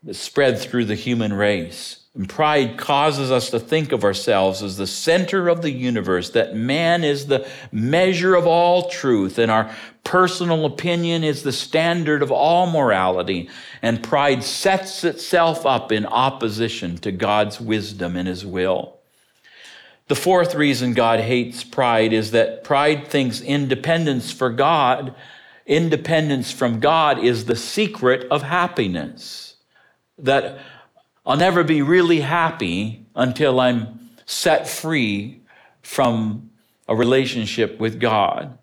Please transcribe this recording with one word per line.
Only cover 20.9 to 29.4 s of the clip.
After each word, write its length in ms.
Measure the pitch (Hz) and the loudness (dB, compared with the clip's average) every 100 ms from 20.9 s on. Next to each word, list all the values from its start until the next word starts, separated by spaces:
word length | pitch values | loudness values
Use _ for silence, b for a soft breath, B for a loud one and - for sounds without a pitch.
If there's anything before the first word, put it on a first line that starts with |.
God 280 | 117 117 113 | 2 2 2
hates 440 | 110 123 120 - | 2 -2 -2 -8
pride 480 | - - 123 113 110 | -10 -2 2 2 2
is 200 | 110 107 | 2 2
that 300 | 113 113 - | 2 2 -2
pride 460 | - 139 147 151 - | -2 2 2 0 -2
thinks 320 | 143 127 107 | -2 -2 -4
independence 880 | - 143 139 127 151 165 156 131 117 | -4 -2 0 -2 0 0 0 -2 -4
for 200 | - 127 | -4 -2
God, 640 | 117 139 165 127 127 131 B B B B B | 2 2 4 2 0 -4 B B B B B
independence 880 | - 147 165 151 160 160 151 139 117 | 0 2 2 0 0 0 2 -2 -4
from 260 | - 123 113 | -2 -2 2
God 400 | 139 165 151 139 | 2 4 2 2
is 220 | 120 117 113 | 2 0 -2
the 100 | 117 | -4
secret 680 | - - 214 208 127 127 127 | -4 -2 -2 0 2 2 0
of 120 | 147 | -4
happiness. 1120 | 143 180 - - 104 85 71 - - - | 0 -2 -2 -2 -2 -4 -8 -12 -16 -16